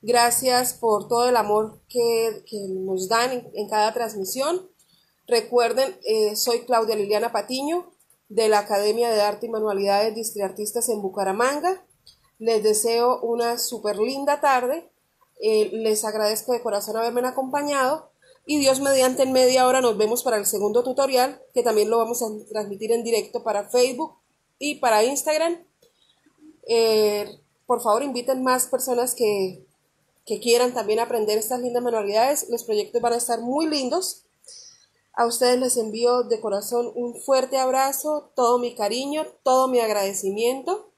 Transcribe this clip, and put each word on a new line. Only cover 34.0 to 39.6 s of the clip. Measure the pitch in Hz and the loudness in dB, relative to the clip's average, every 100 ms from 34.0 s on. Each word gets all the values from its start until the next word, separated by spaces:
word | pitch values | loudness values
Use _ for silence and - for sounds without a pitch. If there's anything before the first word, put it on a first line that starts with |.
| 381 - _ _ - - - - _ _ _ | -4 -10 _ _ -20 -20 -20 -20 _ _ _
A | - 233 | -2 0
ustedes | 233 247 247 | 2 2 2
les | 254 247 | 2 -2
envío | 220 220 240 247 | -2 0 2 2
de | 240 220 | 0 -2
corazón | 220 196 208 240 240 | -2 -4 -2 -4 -4
un | - 240 233 | -4 -8 -8
fuerte | - 262 254 269 | 0 2 2 0
abrazo, | 262 262 269 277 294 302 294 | 0 2 0 -2 -4 -4 -6
todo | - 240 247 | 0 2 2
mi | 240 | 0
cariño, | 240 208 233 277 302 302 - | -2 -2 -2 -4 -4 -6 -4
todo | - 254 | 2 4